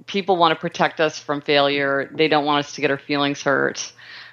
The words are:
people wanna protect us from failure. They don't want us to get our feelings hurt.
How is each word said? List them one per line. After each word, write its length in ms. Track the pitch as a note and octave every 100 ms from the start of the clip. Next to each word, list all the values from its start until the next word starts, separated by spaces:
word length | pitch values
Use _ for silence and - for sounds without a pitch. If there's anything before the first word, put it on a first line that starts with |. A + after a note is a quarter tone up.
| -
people 320 | G3 F#3 F3+
wanna 180 | E3+ D#3+
protect 440 | E3+ - D#3+ -
us 180 | D#3 -
from 240 | - D3
failure. 680 | - C#3+ C#3+ C#3+ C#3 C#3 C3
They 140 | D3 D#3
don't 180 | D3+ D3
want 180 | D3
us 100 | C#3+
to 80 | -
get 100 | C#3
our 80 | C#3
feelings 420 | - C#3+ C#3+ C#3+
hurt. 500 | D3 C3+ C#3 - - - - - -